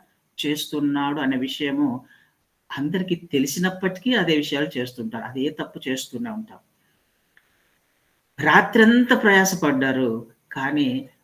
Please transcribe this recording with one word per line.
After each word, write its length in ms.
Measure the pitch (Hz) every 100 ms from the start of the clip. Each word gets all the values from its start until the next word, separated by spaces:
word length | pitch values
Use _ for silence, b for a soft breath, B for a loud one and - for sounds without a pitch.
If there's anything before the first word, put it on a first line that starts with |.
| _ _ _ - 147
చేస్తున్నాడు 760 | 151 - 151 143 143 143 147
అనే 160 | 135 131
విషయము 680 | 131 - 147 139 143 117 b b b b _ _ - -
అందరికీ 360 | 147 190 180
తెలిసినప్పటికీ 1000 | 165 - 139 135 - 185 185 190 190 247
అదే 220 | 240 170 156
విషయాలు 420 | 147 143 151 127
చేస్తుంటారు, 460 | 123 - 110 117
అదే 320 | 113 127 143 156
తప్పు 200 | 156 165 135
చేస్తూనే 420 | 131 - 120 120
ఉంటాం. 280 | 110 107 - _ _ _ _ _ _ _ _ _ _ _ _ _ _ _ _ _ -
రాత్రంతా 760 | 151 175 202 226 220 240 240 247
ప్రయాసపడ్డారు, 1160 | 214 190 185 180 147 131 135 131 127 113 - _ -
కానీ 560 | 143 135 147 135 131 - _